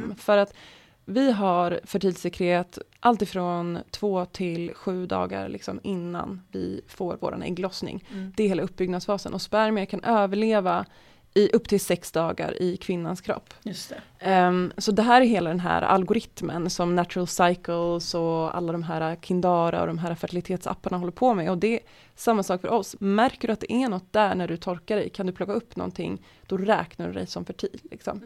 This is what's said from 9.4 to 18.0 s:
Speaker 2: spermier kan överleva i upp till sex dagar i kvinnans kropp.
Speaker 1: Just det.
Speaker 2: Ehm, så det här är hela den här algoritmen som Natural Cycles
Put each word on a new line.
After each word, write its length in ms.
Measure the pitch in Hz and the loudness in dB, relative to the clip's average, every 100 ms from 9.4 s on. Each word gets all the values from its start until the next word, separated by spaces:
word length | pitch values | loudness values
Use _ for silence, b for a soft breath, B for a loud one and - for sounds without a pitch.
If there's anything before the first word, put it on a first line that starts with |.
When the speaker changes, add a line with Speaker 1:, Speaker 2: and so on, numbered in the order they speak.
Speaker 2:
spermier 440 | - 208 220 220 196 | -2 2 2 2 -2
kan 180 | - | -4
överleva 840 | - 220 196 202 220 214 185 175 196 b b b b - | 0 2 4 2 2 2 2 0 -2 b b b b 4
i 140 | 208 | 6
upp 200 | 233 - | 6 4
till 100 | 196 | 0
sex 300 | - 180 - | 2 -2 -2
dagar 500 | 160 165 - 160 - | -2 0 -2 -4 -2
i 160 | 180 185 | -2 -2
kvinnans 440 | - 180 165 180 | -4 -4 -4 -6
kropp. 320 | - - - - | -6 -6 -8 -14
Speaker 1:
Just 260 | 226 - - | -10 -10 -12
det. 60 | - - - | -14 -16 -6
Speaker 2:
Ehm, 520 | 185 190 180 180 180 - | 2 6 6 4 0 -2
så 140 | 214 | 0
det 100 | 202 | 2
här 200 | 226 247 | 8 8
är 40 | 247 | 8
hela 240 | 208 170 | 4 2
den 100 | 180 | 0
här 220 | 175 165 | 0 2
algoritmen 880 | - 190 180 220 - - 170 160 175 | 4 4 4 0 -2 -8 -6 -4 -4
som 260 | 180 175 175 | -2 2 2
Natural 320 | 175 185 180 | 0 -2 -2
Cycles 880 | - 175 180 - 170 170 170 | 2 2 2 -2 -2 0 -2